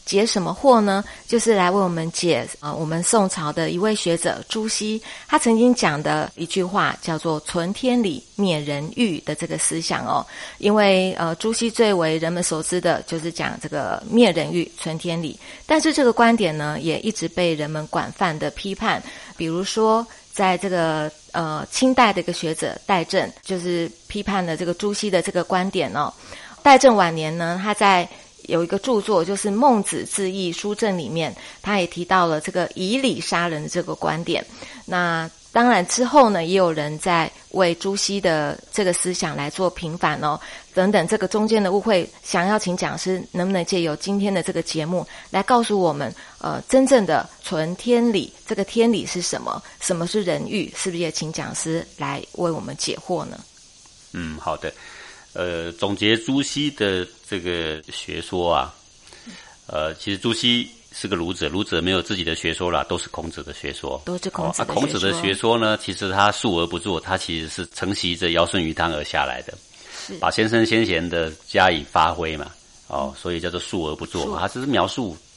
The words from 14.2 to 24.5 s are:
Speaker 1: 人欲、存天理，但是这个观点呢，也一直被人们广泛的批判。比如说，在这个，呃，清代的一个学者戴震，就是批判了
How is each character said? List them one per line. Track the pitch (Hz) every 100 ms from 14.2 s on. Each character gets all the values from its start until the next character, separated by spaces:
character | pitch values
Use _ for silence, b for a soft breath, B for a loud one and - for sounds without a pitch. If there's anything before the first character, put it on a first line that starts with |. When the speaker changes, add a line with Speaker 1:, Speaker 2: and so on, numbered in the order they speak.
| 226
Speaker 1:
人 | 165 147
欲、 | 170 - -
存 | 165 160
天 | 175 165
理， | 156 - B B -
但 | 311
是 | 311
这 | 294
个 | 247
观 | 226 233 233
点 | 180 151
呢， | 147 156
也 | 160 151
一 | -
直 | - 160
被 | - 175
人 | 156 147
们 | 156 151
广 | 165 -
泛 | - 185 156
的 | 151
批 | - 196
判。 | 190 220 160 B B B -
比 |
如 | 165 170
说， | 196 226 220 220 233 B B
在 | - 190 180
这 | 196
个， | 180 160 156 151 - -
呃， | 175 160 156 143
清 | - 262
代 | 262 233
的 | 185
一 |
个 | 170
学 | 170 160
者 | 160 143 - -
戴 | 190
震， | 165 190 110 -
就 | - 185
是 | 175 175 165 - -
批 | 208
判 | 196 196
了 | 175